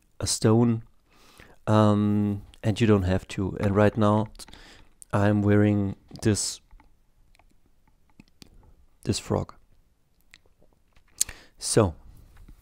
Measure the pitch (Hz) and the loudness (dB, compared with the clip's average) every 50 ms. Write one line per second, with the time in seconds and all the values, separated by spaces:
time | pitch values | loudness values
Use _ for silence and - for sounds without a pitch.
0 | _ _ _ - 110 - - - - 110 110 117 120 117 113 113 - - _ _ | _ _ _ -10 -8 -6 -4 -2 0 2 2 4 2 0 0 -4 -8 -14 _ _
1 | _ _ _ _ _ - _ - - - - - _ 107 107 107 107 104 104 104 | _ _ _ _ _ -20 _ -20 -20 -20 -20 -12 _ 0 2 4 4 4 2 2
2 | 104 104 104 104 104 104 101 101 - - - - - 110 98 - 117 107 107 98 | 0 0 0 0 -2 -2 -4 -6 -10 -16 -18 -6 -4 -4 -2 0 2 2 4 2
3 | 90 90 92 92 - - - - 95 90 - - - 101 95 104 104 104 - 113 | 2 0 -2 -2 -4 -8 -8 -6 -6 -6 -6 -4 -4 0 2 2 2 2 2 2
4 | 107 104 107 110 110 - - - - - - - - - - - - - _ _ | 0 2 2 0 -2 -6 -10 -18 -20 -20 -20 -20 -20 -20 -20 -20 -20 -20 _ _
5 | - _ - 104 101 104 104 104 101 104 104 104 104 104 104 101 101 98 - - | -12 _ -2 0 0 2 0 0 2 2 4 4 4 2 2 0 -2 -4 -8 -10
6 | _ _ - - - 110 101 - - - - - _ _ - - _ _ _ _ | _ _ -16 -4 -2 -2 0 0 -4 -8 -10 -14 _ _ -20 -20 _ _ _ _
7 | _ _ _ _ _ _ _ _ _ _ _ _ _ _ _ _ _ _ _ _ | _ _ _ _ _ _ _ _ _ _ _ _ _ _ _ _ _ _ _ _
8 | _ _ _ - _ _ _ _ - - - - - - - _ _ _ _ _ | _ _ _ -20 _ _ _ _ -20 -20 -20 -20 -20 -20 -20 _ _ _ _ _
9 | - - 104 - - - 104 95 95 - - - _ _ _ _ _ _ _ _ | -6 -6 -6 -6 -6 -6 -6 -6 -6 -8 -14 -20 _ _ _ _ _ _ _ _
10 | _ _ _ _ _ _ - _ _ _ _ _ _ _ _ _ _ _ _ _ | _ _ _ _ _ _ -20 _ _ _ _ _ _ _ _ _ _ _ _ _
11 | _ _ _ - - - - - - _ _ _ - - - 120 104 87 - - | _ _ _ -6 -6 -6 -6 -14 -20 _ _ _ -10 0 2 2 2 2 -2 -8
12 | - - - - - - - - - - - - | -16 -20 -20 -20 -20 -20 -20 -20 -20 -20 -20 -20